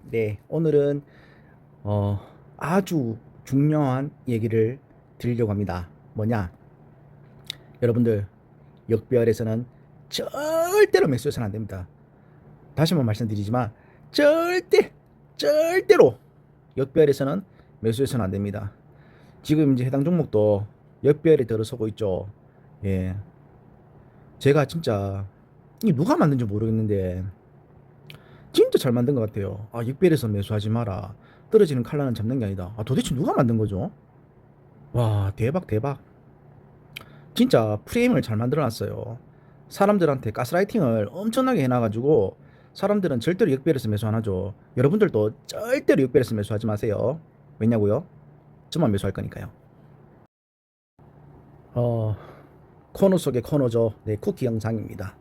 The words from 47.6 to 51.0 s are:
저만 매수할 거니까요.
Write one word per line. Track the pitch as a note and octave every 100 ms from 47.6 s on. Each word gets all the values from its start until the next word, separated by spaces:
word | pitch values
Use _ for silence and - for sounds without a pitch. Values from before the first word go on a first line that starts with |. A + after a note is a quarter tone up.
| A2+ A#2 G2+ A#2 - - - - - - -
저만 | D#3 C#3+
매수할 | G2 G2
거니까요. | F#2 G2+ - G2 - - - - - - - _ _ _ _ _ _ _ _